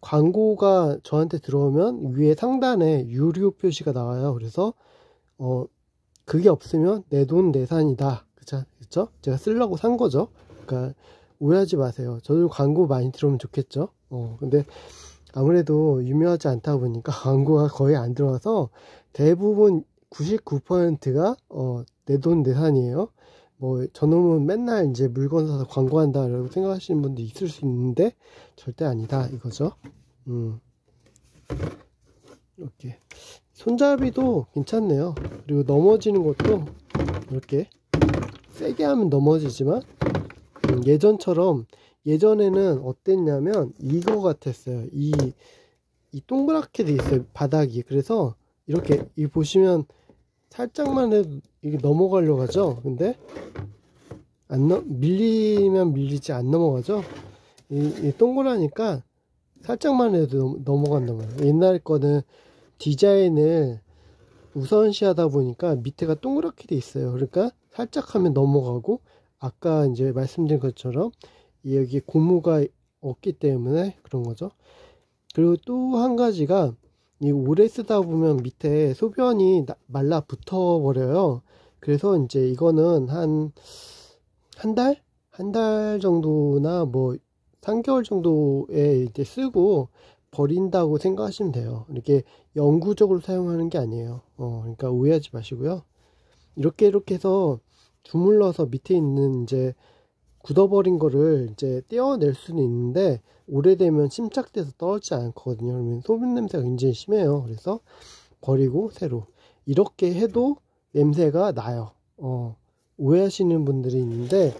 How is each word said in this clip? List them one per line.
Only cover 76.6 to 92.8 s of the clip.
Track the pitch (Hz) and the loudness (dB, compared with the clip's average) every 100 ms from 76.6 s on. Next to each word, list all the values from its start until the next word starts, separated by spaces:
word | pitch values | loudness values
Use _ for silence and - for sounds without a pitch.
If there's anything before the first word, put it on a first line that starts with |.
| 147 117 _ _ _ _ | 0 -4 _ _ _ _
이 | 147 | -2
오래 | 143 131 160 220 | 0 2 4 4
쓰다 | - 208 208 | 2 -2 0
보면 | 175 160 160 143 | 0 0 2 0
밑에 | 123 - 151 147 151 | -2 -6 -2 0 0
소변이 | 131 220 214 254 220 185 185 131 | 0 -4 0 0 2 4 2 0
나-, | - _ | -10 _
말라 | 135 139 165 | -4 0 0
붙어 | 147 131 - 185 180 170 | -2 -12 -8 -2 0 2
버려요. | 139 131 127 165 180 123 - _ _ _ | 0 0 0 2 0 -2 -8 _ _ _
그래서 | - 147 202 185 | -2 0 2 2
이제 | 127 139 127 | 0 0 0
이거는 | 127 165 160 165 165 127 | 2 2 4 4 2 0
한, | 160 160 156 151 - - - - - - _ _ _ _ - | -2 -2 -2 -4 -8 -20 -20 -20 -20 -20 _ _ _ _ -10
한 | 214 220 | -4 0
달? | 254 285 _ _ _ | 0 0 _ _ _
한 | - 196 | -12 -6
달 | 226 220 214 214 208 | -2 0 0 0 0
정도나 | 190 170 156 151 147 143 151 175 147 | 2 2 2 2 2 2 2 0 0
뭐 | 127 127 127 - _ _ _ | 0 -2 -4 -10 _ _ _
삼 | - 226 | -4 -2
개월 | 233 262 | 0 0
정도에 | 226 196 170 156 143 139 - 156 147 131 123 | 0 0 2 2 2 0 -2 0 2 2 0
이제 | 120 | -4
쓰고 | 135 - 269 196 190 175 123 _ - _ _ | -8 -4 -2 2 2 2 -2 _ -20 _ _
버린다고 | - 143 175 190 185 165 151 | -4 -2 0 0 0 0 0
생각하시면 | 190 190 214 196 196 | -2 -2 -4 -4 -4
돼요. | 120 113 113 113 | -4 -6 -8 -10
이렇게 | 127 120 139 - _ _ 151 | -10 0 0 0 _ _ 0
영구적으로 | 147 160 | 2 2